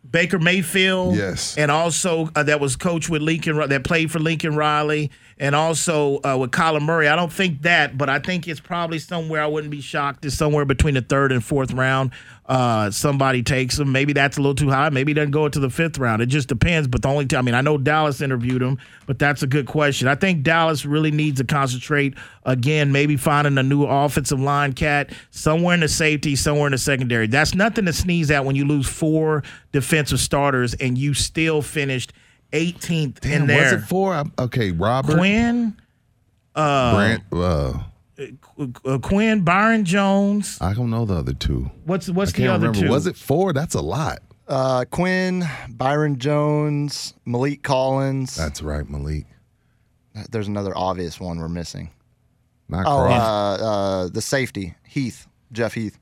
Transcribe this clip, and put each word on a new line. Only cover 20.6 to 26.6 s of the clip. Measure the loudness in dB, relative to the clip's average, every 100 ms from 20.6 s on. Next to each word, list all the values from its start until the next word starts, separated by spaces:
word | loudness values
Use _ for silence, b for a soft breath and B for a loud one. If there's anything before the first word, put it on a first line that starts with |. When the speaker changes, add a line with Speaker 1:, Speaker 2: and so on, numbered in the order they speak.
| 2 0 -2
Speaker 1:
really | 0 0
needs | 0 0 0
to |
concentrate | 0 0 0 -4 -2 0 0 -4 B B -2
again, | 0 2 2 2
maybe | 4 2 2
finding | 2 2 4 2
a |
new | 2 2
offensive | 2 2 2 0 -2 -2
line | 0 0 -2
cat, | -2 0 0 -2 B B
somewhere | -4 0 2 2
in | 2
the | 2
safety, | 2 2 2 0 0
somewhere | 2 2